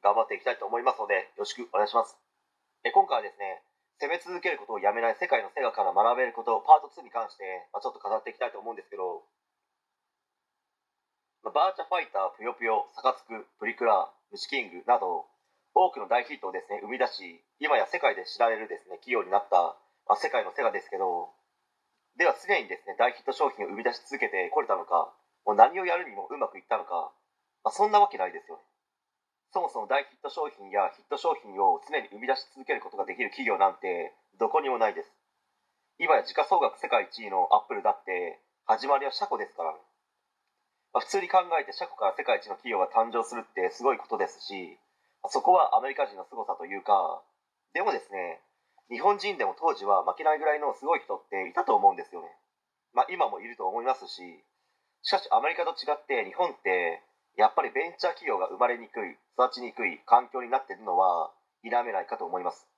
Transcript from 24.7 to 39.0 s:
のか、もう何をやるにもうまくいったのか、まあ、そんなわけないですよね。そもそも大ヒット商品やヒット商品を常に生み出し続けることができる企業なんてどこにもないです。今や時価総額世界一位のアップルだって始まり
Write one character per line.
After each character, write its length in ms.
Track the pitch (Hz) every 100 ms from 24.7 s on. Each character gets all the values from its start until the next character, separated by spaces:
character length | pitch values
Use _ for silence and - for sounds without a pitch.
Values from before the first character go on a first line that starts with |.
| 92
の 100 | -
か、 240 | 82 - - _ _
も 100 | 208
う 20 | 208
何 180 | - 185
を 40 |
や 120 | 180 175
る 120 | 175
に 60 |
も 140 | 98 -
う 80 | 143
ま 80 | 117
く 120 | 95
い 40 |
っ 20 | -
た 80 | 107
の 60 |
か、 260 | - 87 - - _ _ _ _ -
ま 40 |
あ、 20 |
そ 140 | - 214
ん 20 |
な 80 | 208
わ 80 | 202
け 120 | -
な 100 | -
い 40 |
で 60 | -
す 80 | -
よ 100 | 80
ね。 60 | _ _ _ _ _ _ _ _ _
そ 100 | 185
も 80 | 170
そ 120 | 117
も 80 | 104
大 160 | 139
ヒ 100 | 143
ッ 80 | _
ト 80 | 139
商 160 | 127 110
品 240 | 101 98
や 240 | 101 95
ヒ 80 | -
ッ 80 | _
ト 80 | 143
商 160 | 165
品 240 | - 107 95
を 240 | 98 - -
常 80 | 151
に 80 | -
生 80 | 104
み 40 | 127
出 80 | 131
し 100 | -
続 100 | 135 127
け 80 |
る 60 | 151
こ 100 | -
と 60 | -
が 80 |
で 120 | 95 110
き 60 |
る 80 | 104
企 160 | - 120
業 120 | 95
な 120 | 98
ん 40 |
て 400 | - 95 87 80 - _ -
ど 100 | 113
こ 120 | 156
に 80 | 139
も 100 | 120
な 100 | 110
い 40 |
で 80 | 101
す。 80 | - _ _ _ _ _ _ _ _ -
今 160 | 160
や 80 | 147
時 120 | -
価 100 | -
総 160 | 147 180
額 180 | 131 -
世 80 | 156
界 240 | 113 92
一 80 | -
位 120 | 104
の 180 | 95 90
ア 80 | -
ッ 80 | -
プ 80 |
ル 80 | 104
だ 80 | 104
っ 140 | -
て 340 | - 90 85 - _ _
始 220 | - 110 131
ま 120 |
り 80 | 135